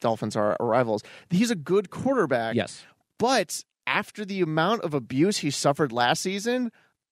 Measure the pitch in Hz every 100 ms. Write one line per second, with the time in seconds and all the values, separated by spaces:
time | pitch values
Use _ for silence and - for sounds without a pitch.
0 | 120 113 107 110 104 - 117 117 120 104
1 | - - - 180 226 202 135 196 202 -
2 | 254 269 160 127 113 117 95 - - _
3 | _ _ 233 254 175 - - _ - 151
4 | 208 - 202 196 165 156 170 226 170 143
5 | 110 131 180 208 151 - 147 147 147 120
6 | - 160 185 196 220 254 240 - _ _
7 | _